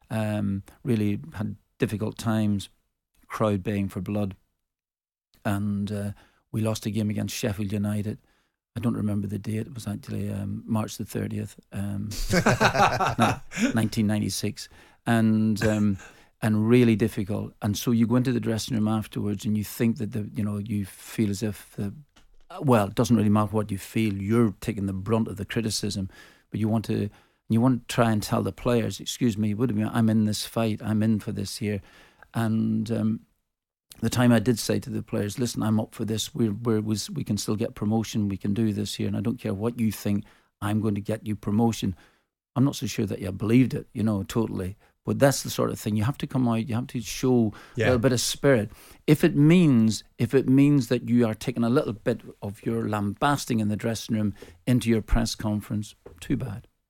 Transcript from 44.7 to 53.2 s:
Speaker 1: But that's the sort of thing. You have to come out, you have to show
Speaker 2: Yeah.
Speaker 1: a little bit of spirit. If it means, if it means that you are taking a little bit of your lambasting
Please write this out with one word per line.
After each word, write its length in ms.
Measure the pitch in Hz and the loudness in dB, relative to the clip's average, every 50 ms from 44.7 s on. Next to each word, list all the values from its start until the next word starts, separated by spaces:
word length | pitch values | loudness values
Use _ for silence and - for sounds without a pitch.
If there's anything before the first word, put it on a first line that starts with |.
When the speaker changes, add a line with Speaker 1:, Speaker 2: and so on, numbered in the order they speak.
| 104 _ _ _ _ _ - | -8 _ _ _ _ _ -4
Speaker 1:
But 120 | 110 107 113 | -4 2 4
that's 240 | 135 139 131 - | 4 4 4 2
the 80 | - 120 | -4 -6
sort 200 | - - 120 113 | -2 -2 0 -2
of 100 | 117 - | -2 -4
thing. 160 | - 110 104 | -4 -2 0
You 80 | 107 107 | 0 0
have 140 | 113 - - | 0 -2 -4
to 80 | - | -6
come 200 | 143 - 131 127 | -4 -2 0 0
out, 220 | 117 113 113 110 143 | 2 0 0 -2 -2
you 60 | 107 | -4
have 140 | 117 131 - | -4 -4 -4
to 120 | - 123 | -8 -8
show 540 | 110 - - - - 127 127 120 113 107 - - - - - | -8 -6 -6 -2 2 4 4 4 4 2 0 -6 -18 -10 -4
Speaker 2:
Yeah. 100 | 120 107 | 0 2
Speaker 1:
a 20 | |
little 140 | 120 127 120 | 2 4 4
bit 120 | 110 135 | 4 2
of 80 | 123 120 | 2 2
spirit. 500 | - - - - - 143 135 110 104 - - - - - - _ - | -2 -2 -4 0 4 4 4 4 2 -2 -8 -18 -20 -20 -20 _ 4
If 180 | - 151 - - | 4 4 6 6
it 100 | 160 - | 2 6
means, 720 | 143 147 156 170 185 170 147 127 113 110 110 101 - - _ _ - | 6 8 8 8 8 8 8 6 6 6 4 2 0 -6 _ _ -4
if 160 | 123 - 139 | -2 2 2
it 140 | 131 - 127 | 2 4 6
means 400 | 131 139 139 147 147 139 113 - | 6 6 6 6 6 4 4 2
that 200 | 127 120 113 113 | -2 -2 0 2
you 180 | 120 120 117 | 4 4 4
are 80 | 110 107 | 4 0
taking 300 | - - 139 120 117 117 | -2 -4 -6 -2 0 0
a 60 | 117 | 2
little 240 | 123 151 143 131 104 | 2 2 2 0 -6
bit 260 | - - 123 113 104 - 123 - - | -4 -2 -2 -2 -2 -6 -14 -16 -10
of 220 | - 101 101 - - | -10 -10 -10 -6 -6
your 240 | 117 117 113 113 113 | -4 -2 -2 -2 -2
lambasting 720 | 107 104 101 101 98 - | -2 0 -2 -2 -2 0